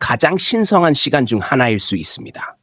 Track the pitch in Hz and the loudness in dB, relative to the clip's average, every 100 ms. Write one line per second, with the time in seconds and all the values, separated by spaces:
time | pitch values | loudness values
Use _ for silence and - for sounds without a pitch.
0 | - 120 156 180 - 226 202 196 170 143 | -4 0 0 0 0 0 2 4 4 2
1 | - 147 120 110 - 131 120 107 - 95 | 2 0 0 -2 0 0 2 0 -2 -2
2 | 78 - - - - - | -2 -4 -6 -16 -16 -16